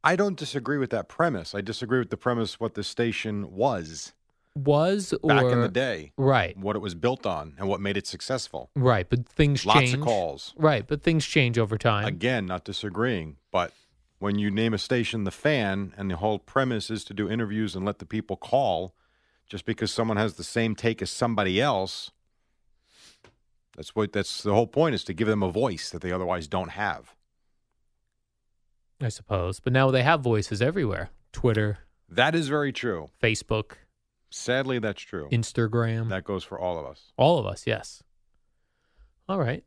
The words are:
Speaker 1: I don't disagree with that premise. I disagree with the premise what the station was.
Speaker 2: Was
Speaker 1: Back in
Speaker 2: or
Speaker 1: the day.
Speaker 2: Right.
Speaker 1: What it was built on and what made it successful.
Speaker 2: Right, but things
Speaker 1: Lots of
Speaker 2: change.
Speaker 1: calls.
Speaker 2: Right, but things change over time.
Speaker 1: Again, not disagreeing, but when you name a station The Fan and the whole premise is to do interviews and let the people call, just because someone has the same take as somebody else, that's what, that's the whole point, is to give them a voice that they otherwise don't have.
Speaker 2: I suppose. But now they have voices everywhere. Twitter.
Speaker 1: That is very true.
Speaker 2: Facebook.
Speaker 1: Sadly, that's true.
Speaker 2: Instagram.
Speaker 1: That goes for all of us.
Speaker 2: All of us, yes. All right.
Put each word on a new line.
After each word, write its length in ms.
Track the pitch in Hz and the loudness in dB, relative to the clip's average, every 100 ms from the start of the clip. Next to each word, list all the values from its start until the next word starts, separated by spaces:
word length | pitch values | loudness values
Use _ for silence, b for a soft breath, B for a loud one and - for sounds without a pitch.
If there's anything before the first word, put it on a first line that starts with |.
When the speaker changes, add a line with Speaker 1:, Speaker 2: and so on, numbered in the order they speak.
Speaker 1:
I 140 | 147 180 | 4 4
don't 200 | 202 170 | 2 0
disagree 400 | 151 143 120 147 | -6 -6 -2 -2
with 120 | 127 | 0
that 180 | 113 - | -2 -4
premise. 480 | - 170 117 80 101 | 0 0 0 -4 -6
I 60 | |
disagree 380 | 98 110 117 127 | -6 -6 0 0
with 100 | 113 | 0
the 80 | - | -2
premise 420 | - 120 110 - | -2 0 -2 -4
what 140 | 113 | -6
the 100 | - | -4
station 680 | 101 - 117 110 113 104 101 | -8 -2 -2 -2 -4 -6 -6
was. 600 | 95 131 107 80 80 - _ _ _ _ 147 | 0 0 0 -8 -12 -16 _ _ _ _ -4
Speaker 2:
Was 580 | 139 147 170 202 185 - | 2 4 4 0 -2 -2
Speaker 1:
Back 220 | 160 110 123 | 4 4 6
in 120 | 120 | 4
Speaker 2:
or 20 | |
Speaker 1:
the 80 | 117 | 2
day. 420 | 95 131 92 76 - | 2 0 -2 -8 0
Speaker 2:
Right. 400 | 135 131 87 95 | 4 4 2 -2
Speaker 1:
What 180 | 95 107 | -4 -2
it 40 | |
was 160 | 98 85 | -4 -2
built 300 | 120 131 104 | -2 0 -2
on 300 | 82 78 73 | -4 -6 -6
and 120 | 98 | -4
what 100 | 98 | -2
made 160 | 98 101 | -2 -2
it 120 | - | -4
successful. 600 | 90 - 131 - - - - | -12 -4 -4 -4 -12 -8 2
Speaker 2:
Right, 340 | 127 110 90 | 4 4 2
but 160 | 123 120 | -2 -2
things 380 | - 147 139 98 | 2 4 4 6
Speaker 1:
Lots 140 | 117 | 6
of 60 | 123 | 6
Speaker 2:
change. 180 | 131 | 2
Speaker 1:
calls. 500 | 147 107 85 71 - - | 2 0 0 -6 -14 2
Speaker 2:
Right, 280 | 156 131 95 | 4 4 -2
but 180 | 147 | 0
things 220 | - 160 - | 2 2 2
change 320 | 156 123 117 | 2 4 4
over 200 | 107 107 | 0 2
time. 280 | 120 107 104 | 2 2 0
Speaker 1:
Again, 400 | 95 113 127 92 | 0 0 0 -2
not 200 | 90 - | -6 -6
disagreeing, 720 | 98 104 92 123 107 78 76 _ | -8 -6 -2 -2 -2 -6 -14 _
but 220 | 95 87 _ _ _ _ _ | -2 -2 _ _ _ _ _
when 200 | 101 104 | -2 0
you 140 | 104 | 0
name 220 | 101 113 | 2 2
a 40 | 107 | 0
station 460 | - 127 110 113 | 0 0 0 -2
The 80 | 95 | -4
Fan 600 | - 147 147 104 98 98 - | -2 0 2 0 -2 -4 -6
and 160 | 98 | -4
the 60 | 85 | -2
whole 220 | 104 104 | 0 -2
premise 500 | - 135 131 113 - | -2 0 0 -2 -4
is 160 | 110 - | -8 -8
to 80 | |
do 160 | 101 101 | -6 -2
interviews 440 | 113 110 107 107 | -2 -2 -2 -4
and 120 | 87 98 | -2 -4
let 140 | 104 | -6
the 60 | - | -6
people 300 | 110 - 92 | -8 -6 -10
call, 580 | - 131 127 85 95 _ _ _ _ _ _ | 0 0 2 0 -4 _ _ _ _ _ _
just 180 | 101 - | -10 -6
because 280 | 113 107 | -4 -4
someone 240 | - 113 104 | -2 0 0
has 160 | 110 | 0
the 100 | - | -2
same 320 | 85 117 113 104 | -6 -2 -2 0
take 260 | 117 113 | -2 -2
as 80 | 92 | -6
somebody 520 | - 120 110 98 95 | -2 -2 0 2 2
else, 500 | 143 107 95 - - _ _ _ _ _ _ _ b b b b - _ _ _ _ - | 2 0 -2 -6 -14 _ _ _ _ _ _ _ b b b b -20 _ _ _ _ -16
that's 180 | - - | -8 -2
what, 160 | 104 | -2
that's 320 | 104 98 - | -2 -4 -4
the 100 | 104 | 4
whole 140 | 101 117 | 4 4
point, 260 | - 160 110 | 4 2 2
is 100 | - | -4
to 80 | |
give 140 | 82 110 | -2 2
them 160 | 107 | 2
a 60 | 95 | 2
voice 400 | 90 127 85 - | 0 0 -2 -8
that 120 | 87 | -8
they 100 | 90 | -4
otherwise 360 | 92 90 90 76 | -4 -2 -4 -2
don't 220 | 113 85 | -4 -4
have. 440 | 92 104 - - _ _ _ _ _ _ _ _ _ _ _ _ _ _ _ _ _ _ _ | -4 -4 -4 -12 _ _ _ _ _ _ _ _ _ _ _ _ _ _ _ _ _ _ _
Speaker 2:
I 60 | 123 | -6
suppose. 540 | - - 101 87 92 | -6 -4 -2 -2 -4
But 100 | - | 2
now 180 | 131 135 | 4 6
they 140 | 131 | 4
have 160 | 127 165 | 4 4
voices 420 | 123 110 98 101 | 4 2 2 0
everywhere. 500 | 120 190 123 90 87 - _ | 0 2 -2 -2 -6 -12 _
Twitter. 480 | - 123 107 107 101 - _ _ | -2 0 2 0 -2 -10 _ _
Speaker 1:
That 260 | 85 139 165 | 2 4 4
is 140 | 143 | 0
very 240 | 147 143 | 0 -2
true. 380 | - 120 90 73 _ | -2 -2 -4 -6 _
Speaker 2:
Facebook. 500 | 117 107 - 110 - - _ _ _ _ _ | 0 0 -2 -2 -2 -14 _ _ _ _ _
Speaker 1:
Sadly, 480 | - - 127 135 123 | -10 -2 0 0 -2
that's 240 | 107 98 | -2 -6
true. 280 | - 95 73 | -8 -10 -2
Speaker 2:
Instagram. 760 | 117 113 - 113 117 117 113 113 | 0 0 0 0 2 0 -2 -2
Speaker 1:
That 160 | 95 90 | -4 -4
goes 180 | 98 | -6
for 160 | - 95 | -6 -6
all 180 | 90 85 | -4 -4
of 80 | 67 | -8
us. 280 | 71 _ - | -14 _ 4
Speaker 2:
All 240 | 131 170 | 4 4
of 60 | 101 | 0
us, 200 | 95 - | -4 -4
yes. 380 | 110 - - _ _ _ _ _ _ _ _ _ _ - _ - | -4 -6 -20 _ _ _ _ _ _ _ _ _ _ -20 _ -6
All 100 | 190 | -2
right. 240 | 123 - | 0 -2